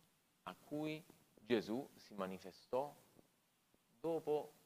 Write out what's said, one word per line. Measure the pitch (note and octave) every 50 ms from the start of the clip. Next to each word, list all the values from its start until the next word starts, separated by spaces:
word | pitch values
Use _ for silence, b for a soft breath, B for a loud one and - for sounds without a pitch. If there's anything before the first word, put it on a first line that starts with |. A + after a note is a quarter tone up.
| - _ _ _ _ _ _ _ _
a | F2+ F#2 - -
cui | - D3 D3+ D#3 D#3 D#3 D#3 - - - - - - _
Gesù | - - - A#2+ A2 F2+ G2 G#2+ B2+ C#3 - -
si | - - - A2
manifestò | G2+ F#2+ F#2 F#2+ F2+ F#2 F#2+ F2 - - - - B2+ C#3 D3 - - - - - - - _ _ _ _ _ _ _ _ _ _ _ _ _ _ _
dopo | - D#3+ E3 D#3 D3+ D3 D3+ D3 C3+ - - - -